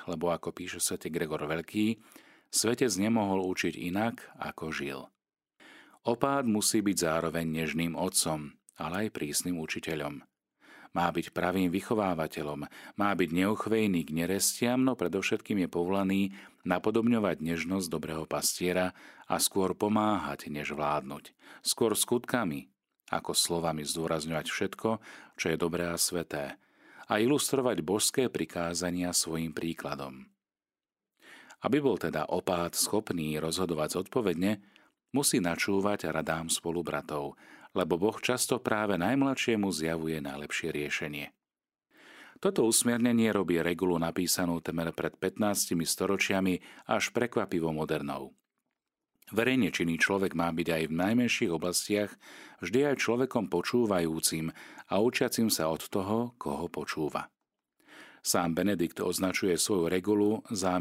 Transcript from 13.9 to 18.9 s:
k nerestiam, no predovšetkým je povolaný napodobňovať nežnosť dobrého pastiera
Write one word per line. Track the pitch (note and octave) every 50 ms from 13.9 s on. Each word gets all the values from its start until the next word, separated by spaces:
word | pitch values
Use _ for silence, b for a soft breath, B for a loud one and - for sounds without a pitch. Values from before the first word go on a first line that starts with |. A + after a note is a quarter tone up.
| F#2 E2+ D#2+ D2
k | D2+ E2 E2+
nerestiam, | F2 F#2+ G2+ - - - - A#2+ A#2+ B2 B2+
no | C3 C3 B2 -
predovšetkým | F2 F2 E2 G2 F#2+ - - - - - A2 G2
je | F2 D#2
povolaný | - F2 E2+ F2+ F#2+ G2 G2 F#2+ F#2+ G2 G2 F#2+ G2 B B B B B -
napodobňovať | F2+ F2+ F2+ - A2 A2 A#2 A2+ A#2+ A#2+ A2+ G#2 F#2+ D#2+ - D#2
nežnosť | E2 E2+ E2 D#2+ E2 F#2+ G2 F#2 E2
dobrého | E2 D#2+ D2+ D#2 D#2 D#2 D#2
pastiera | - - D2 - - - - F2+ F2+ F2+ F#2 F#2 F2+